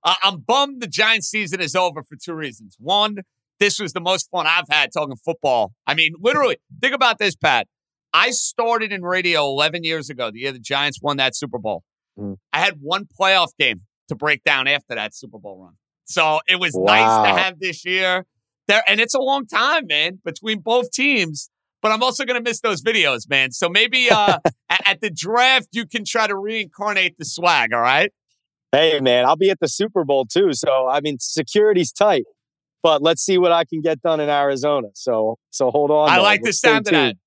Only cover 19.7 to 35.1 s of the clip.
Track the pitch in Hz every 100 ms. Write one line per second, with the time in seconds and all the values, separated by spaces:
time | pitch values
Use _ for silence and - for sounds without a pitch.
19.7 | 320 220 151 160 190 - 147 214 220 170
20.7 | 240 247 - 277 262 170 147 - _ _
21.7 | _ 214 220 247 247 269 247 233 233 226
22.7 | 185 139 226 156 123 - 135 131 127 175
23.7 | 190 233 254 240 220 208 180 165 - _
24.7 | 185 196 190 214 156 170 233 254 262 240
25.7 | - 233 233 208 233 214 202 202 220 190
26.7 | _ 208 196 185 160 151 - 175 156 117
27.7 | 117 120 139 202 _ _ _ _ _ _
28.7 | 139 160 151 131 123 127 156 190 190 156
29.7 | - 214 190 147 139 127 175 196 135 156
30.7 | 135 127 143 147 135 - - 143 208 214
31.7 | 190 165 - 208 165 - _ _ _ _
32.7 | _ 170 151 151 165 - 185 180 170 165
33.7 | 160 156 156 170 160 147 147 143 135 143
34.7 | 143 107 98 -